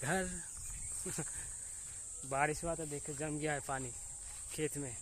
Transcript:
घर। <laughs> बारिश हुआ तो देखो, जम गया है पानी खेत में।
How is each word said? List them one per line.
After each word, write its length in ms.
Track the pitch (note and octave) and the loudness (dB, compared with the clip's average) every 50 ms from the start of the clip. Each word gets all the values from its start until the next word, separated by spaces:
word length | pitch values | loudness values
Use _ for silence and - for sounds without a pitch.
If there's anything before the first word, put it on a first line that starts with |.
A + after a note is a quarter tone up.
| - | 4
घर। 260 | B2+ E3+ F#3+ F#3 F3+ F3+ F3 E3 - - - - - - - - - - - | 4 4 4 4 2 0 -4 -4 -6 -6 -6 -6 -4 -4 -4 -2 -2 -2 -2
<laughs> 220 | - F#3 - - D3 - - - - - - - - - - - - - - - - - - - - | -2 -2 0 0 0 -2 -2 -4 -4 -4 -6 -6 -6 -6 -6 -6 -6 -6 -8 -8 -6 -6 -6 -6 -2
बारिश 380 | C3 C3+ C3+ C#3+ D3+ D#3 - - | 2 6 6 6 6 6 2 2
हुआ 100 | E3+ E3 | 0 2
तो 100 | D#3 E3 | 2 0
देखो, 280 | D3+ D3 D3 - - D3+ | -2 -2 -2 -2 -2 -2
जम 220 | C3+ D3+ D#3 D3+ D3+ | 0 0 2 2 4
गया 140 | D3 D#3 D3 | 4 4 4
है 60 | C#3 C3 | 2 2
पानी 240 | - C3+ C3 C3 B2 A#2+ - - - - - - - - - - - - | 0 0 0 0 -2 -4 -6 -6 -6 -8 -6 -8 -8 -8 -8 -6 -6 0
खेत 240 | - D#3 D3 - | 2 2 2 2
में। 180 | C#3+ C#3+ B2+ A#2 - | 0 -2 -2 -4 -6